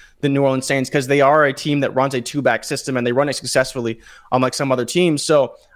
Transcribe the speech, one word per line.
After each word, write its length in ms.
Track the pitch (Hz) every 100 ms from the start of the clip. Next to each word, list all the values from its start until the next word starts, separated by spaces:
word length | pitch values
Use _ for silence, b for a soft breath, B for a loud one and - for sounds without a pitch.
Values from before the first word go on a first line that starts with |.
| B B
the 80 | 143
New 120 | 139
Orleans 220 | 139 131
Saints 240 | - 135 127
'cause 200 | 147 131
they 120 | 143
are 240 | 139 151
a 80 | 143
team 280 | 135 151 147
that 140 | 131
runs 200 | 123 135
a 80 | 131
two-back 420 | 117 147 127 113
system 320 | - 139 - 127
and 100 | 120
they 60 |
run 160 | 123 147
it 60 |
successfully, 680 | 127 131 135 131 131 117 113 b b b
unlike 220 | 131 127
some 180 | - 139
other 140 | 127 117
teams. 360 | 175 175 143
So 340 | - 151 123 - b